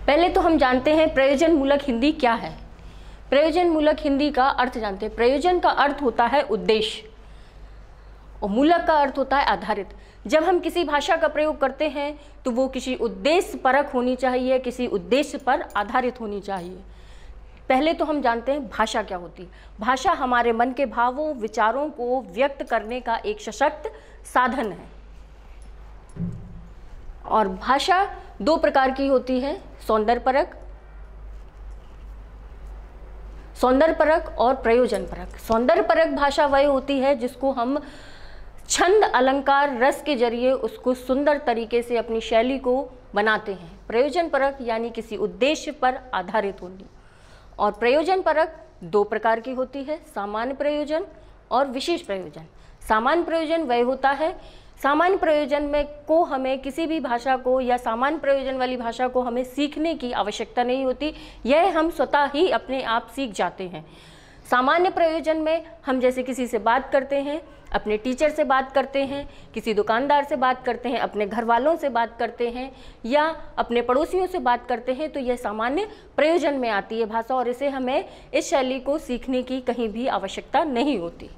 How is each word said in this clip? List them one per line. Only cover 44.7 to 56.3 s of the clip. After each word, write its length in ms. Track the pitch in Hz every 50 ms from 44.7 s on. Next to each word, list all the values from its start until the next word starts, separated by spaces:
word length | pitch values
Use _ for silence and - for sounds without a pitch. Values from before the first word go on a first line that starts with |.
| 226 226 233 233
किसी 260 | 233 226 220 - 220
उद्देश्य 540 | 196 202 196 180 185 240 277 311 302 - 302
पर 280 | 285 - - 254 254 277 - - -
आधारित 480 | 185 180 180 202 220 202 196 190 -
होनी। 240 | 185 180 190 190 190 - - - - - - - - - - - - - - -
और 140 | - 208
प्रयोजनपरक 960 | 196 - 240 240 262 311 330 320 381 381 - 330 302 302 320 320 - - - - - - 190
दो 200 | 165 165 208 202
प्रकार 360 | 208 220 214 214 226 226 226
की 120 | 220 262
होती 320 | 262 247 254 247 - 277 269
है, 120 | 269 302
सामान्य 580 | 339 - - - 220 202 208 208 214 233 254 277
प्रयोजन 520 | 262 294 294 294 294 294 269 302 320 403 - - - - - - - - _
और 160 | - 247 277
विशेष 340 | 277 240 269 262 - 339 320
प्रयोजन। 460 | - - 196 190 180 151 147 160 160 165 - - - - - - - -
सामान्य 360 | 220 214 226 262 311 339 339
प्रयोजन 380 | 339 330 330 330 294 330 330
वह 220 | 320 254 240 240 240
होता 260 | 247 269 254 269 269
है, 500 | 277 277 311 330 339 - - - - - - - - -
सामान्य 340 | - 269 285 302 339 359 392
प्रयोजन 460 | 349 370 320 302 302 294 254 294 285
में 260 | 294 285 285 294 294 294 - - - -
को 160 | 311 330 349
हमें 340 | 269